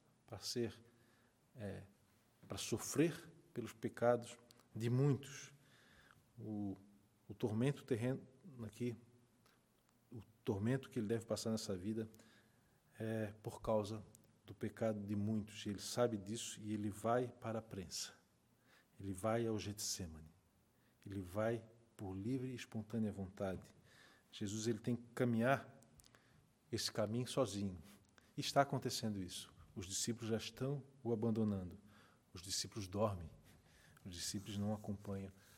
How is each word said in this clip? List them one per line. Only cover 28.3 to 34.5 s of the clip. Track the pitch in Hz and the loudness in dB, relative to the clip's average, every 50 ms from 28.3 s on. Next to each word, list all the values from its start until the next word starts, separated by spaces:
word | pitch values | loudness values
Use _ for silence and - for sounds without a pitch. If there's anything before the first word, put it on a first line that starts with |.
| - | -6
E | - | -4
está | 143 - - 143 | -2 4 6 6
acontecendo | 139 - - 127 - 127 - - - 110 104 98 | 6 6 4 0 0 0 -2 0 0 0 0 -2
isso. | 92 87 - - - - - - - - - | -4 -6 -6 -8 -10 -12 -16 -20 -20 -12 -10
Os | - 92 | -8 -6
discípulos | 92 95 - - - 113 110 117 110 | -2 -2 0 0 0 -2 -2 0 0
já | 113 107 | 0 0
estão | - - - - 131 135 147 139 123 - - - - | 0 -2 -4 -2 -2 0 0 -2 -4 -10 -12 -4 0
o | 113 | 0
abandonando. | 120 107 113 117 110 113 110 107 101 95 92 87 - - - - - - - - - - _ _ - | 2 4 4 4 4 6 4 4 4 2 -2 -4 -8 -12 -16 -20 -20 -20 -20 -20 -20 -20 _ _ -14
Os | - | -10
discípulos | - 92 95 - - 98 - 113 98 90 | -6 -2 -2 -2 -2 -2 -4 -6 -6 -2
dormem. | 90 101 110 107 98 87 82 73 - - - - - - - - - - - - - - - | 0 2 2 2 2 0 -6 -10 -12 -16 -20 -20 -20 -20 -20 -20 -20 -20 -20 -20 -20 -16 -12
Os | 98 | -10
discípulos | 90 87 - - - 101 98 110 | -8 -6 -4 -2 -4 -4 -4 -4